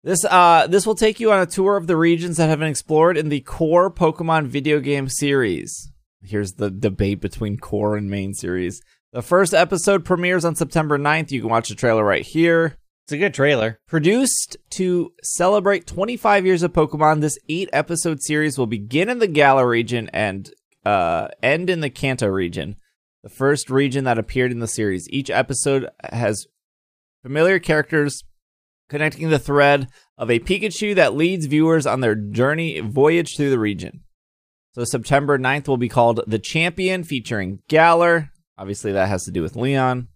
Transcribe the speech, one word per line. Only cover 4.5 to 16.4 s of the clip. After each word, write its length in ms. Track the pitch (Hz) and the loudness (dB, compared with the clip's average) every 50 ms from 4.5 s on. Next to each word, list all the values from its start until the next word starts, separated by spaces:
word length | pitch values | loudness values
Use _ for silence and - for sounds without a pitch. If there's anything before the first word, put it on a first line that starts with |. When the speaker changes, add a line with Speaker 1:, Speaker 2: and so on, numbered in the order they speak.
| 123 147 131 151 151 151 | -6 -4 0 0 0 0
Speaker 1:
game 280 | 131 143 143 143 135 131 | 0 -2 -2 -2 -2 -6
series. 800 | 123 - 147 143 139 135 123 104 87 69 - - - - - - - _ _ _ _ _ | -4 -2 0 2 2 2 2 0 -2 -4 -6 -12 -14 -14 -16 -18 -20 _ _ _ _ _
Here's 320 | 98 95 107 104 104 95 - | -14 -8 -6 -6 -6 -6 -6
the 160 | - 104 101 | -6 -6 -6
debate 520 | 95 101 113 104 95 - 101 98 101 - | -4 -2 -4 -4 -2 0 -2 -2 -2 -4
between 360 | - 95 - - 113 104 101 | -6 -10 -8 -6 -6 -6 -6
core 380 | 123 - - 107 101 104 107 107 | -8 -8 -6 -4 -2 -2 -2 -2
and 120 | 104 104 98 | -4 -4 -6
main 240 | 101 101 95 98 98 | -6 -6 -6 -8 -8
series. 480 | - - 90 90 90 90 87 98 - _ _ _ _ _ _ | -8 -6 -6 -4 -4 -4 -6 -8 -10 _ _ _ _ _ _
The 100 | - 123 | -12 -12
first 320 | 117 - 175 185 196 165 - | -4 0 2 2 2 4 4
episode 520 | 160 180 - 196 170 - 208 196 190 165 | 2 2 2 0 0 2 2 2 2 2
premieres 400 | - 180 - 175 180 185 180 156 | 0 -2 0 0 0 0 0 0
on 100 | 170 160 | -2 -2
September 420 | - 170 135 - 170 156 147 147 | -2 -4 -2 -2 -2 0 0 -2
ninth. 340 | 143 143 147 156 160 156 - | 0 2 0 0 0 0 -4
You 100 | 139 123 | -6 -4
can 80 | 110 110 | -2 0
watch 200 | 113 113 113 - | 0 0 0 -2
the 60 | 104 | -6
trailer 280 | - - 120 113 110 107 | 0 2 2 4 4 4
right 180 | 101 95 69 - | 2 2 0 -2
here. 540 | - - 160 165 170 165 165 165 156 - - _ _ _ _ _ | -4 0 2 2 4 4 2 0 -2 -4 -10 _ _ _ _ _
Speaker 2:
It's 60 | - 147 | -10 -4
a 40 | |
good 160 | 147 196 190 131 | -2 -2 -2 0
trailer. 460 | - 135 147 143 120 110 113 110 _ _ | 2 2 2 4 2 0 -2 -4 _ _
Speaker 1:
Produced 680 | _ 160 160 147 180 208 247 277 247 - - - - - - _ _ | _ -2 2 2 4 4 4 2 0 0 -4 -6 -8 -12 -20 _ _
to 400 | - - 185 180 180 175 165 - _ _ | -6 -4 -2 -2 0 -2 -2 -6 _ _
celebrate 640 | - - - - 175 185 208 208 180 202 202 - - | -10 -10 -4 0 2 2 2 2 2 2 0 0 -4
twenty-five 600 | - - 170 196 233 247 - - 220 208 196 | -10 -6 -6 -6 -6 -6 -2 2 2 2 4